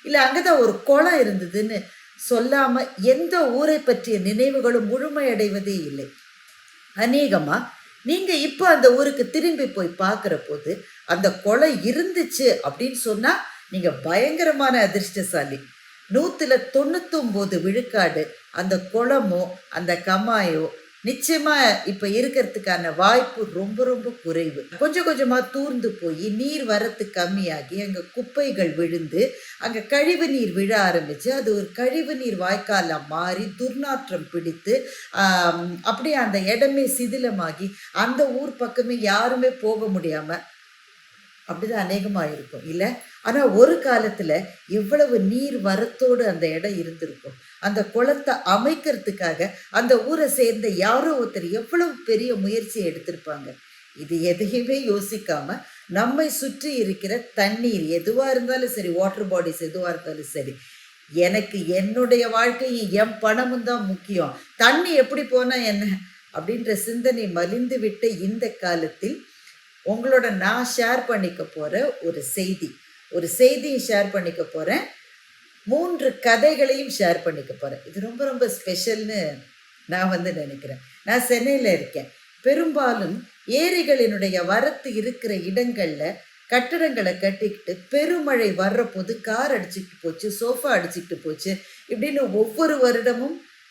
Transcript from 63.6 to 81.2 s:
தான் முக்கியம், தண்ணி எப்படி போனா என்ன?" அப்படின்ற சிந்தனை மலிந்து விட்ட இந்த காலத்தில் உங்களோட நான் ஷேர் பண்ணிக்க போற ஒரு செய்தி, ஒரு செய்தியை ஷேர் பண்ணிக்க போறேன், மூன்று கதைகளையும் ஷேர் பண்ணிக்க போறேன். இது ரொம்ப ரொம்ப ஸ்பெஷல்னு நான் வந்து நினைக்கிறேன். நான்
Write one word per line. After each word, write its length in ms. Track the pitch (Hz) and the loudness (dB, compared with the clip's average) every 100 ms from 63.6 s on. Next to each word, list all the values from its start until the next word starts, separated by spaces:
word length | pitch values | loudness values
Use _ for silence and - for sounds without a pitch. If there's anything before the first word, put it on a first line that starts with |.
தான் 220 | 233 240 196 | -2 -2 -2
முக்கியம், 540 | 185 - 190 143 - - - | -6 -4 -2 -2 -4 -12 2
தண்ணி 360 | 233 294 359 | 4 4 2
எப்படி 300 | 302 247 302 | 4 4 2
போனா 320 | 285 254 247 254 | 0 2 2 0
என்ன?" 300 | 226 202 208 190 - - _ | -2 -2 -2 -4 -6 -20 _
அப்படின்ற 400 | - 165 233 220 | -10 -6 -4 -2
சிந்தனை 540 | 202 - 233 247 233 208 | -2 -2 -2 0 0 -2
மலிந்து 520 | 170 175 233 247 254 | -2 -2 -2 -2 0
விட்ட 280 | 214 202 226 | -2 0 -2
இந்த 400 | 185 190 226 220 | 0 -4 -2 -4
காலத்தில் 760 | - 180 170 160 - 202 311 - - - - _ _ - | -4 -2 -2 -2 -6 -8 -8 -12 -20 -20 -20 _ _ -4
உங்களோட 460 | 220 247 254 240 | -2 4 4 4
நான் 360 | 190 190 240 247 - | -2 0 0 -2 0
ஷேர் 280 | 233 247 247 | 0 0 0
பண்ணிக்க 380 | 220 185 - | -2 -2 -6
போற 540 | 156 160 151 185 285 - | -10 -8 -4 -2 -2 -2
ஒரு 220 | 165 156 | -6 -6
செய்தி, 520 | - - 185 190 156 - - - - | -6 -4 -4 -4 -6 -12 -20 -20 -8
ஒரு 180 | 175 165 | -4 -2
செய்தியை 560 | - 254 285 302 262 - | 6 6 6 -2 -4 0
ஷேர் 240 | 208 202 | 0 0
பண்ணிக்க 320 | 196 175 - | -2 -4 -6
போறேன், 500 | 160 160 160 277 - - - - _ - _ _ 202 | -6 -4 -2 -2 -4 -14 -20 -20 _ -20 _ _ -2
மூன்று 520 | 277 349 339 262 254 | -2 0 -2 -2 0
கதைகளையும் 720 | 240 226 294 285 269 269 277 - | 2 4 4 4 2 2 -2 0
ஷேர் 220 | 180 165 | 2 2
பண்ணிக்க 300 | 170 151 131 | -2 -6 -10
போறேன். 260 | 127 139 131 - | -10 -10 -10 -14
இது 140 | 165 | -10
ரொம்ப 260 | 220 240 277 | -8 -4 -4
ரொம்ப 200 | 247 220 | 0 -2
ஸ்பெஷல்னு 760 | 202 - 180 233 214 214 214 156 131 - _ _ _ - | -2 -6 -4 -2 -4 -4 -4 -4 -6 -16 _ _ _ -8
நான் 240 | 180 185 | -2 0
வந்து 240 | 180 180 | 0 -2
நினைக்கிறேன். 440 | 156 143 139 135 - - - | -6 -8 -10 -14 -14 -16 -14
நான் 220 | - 240 | -2 0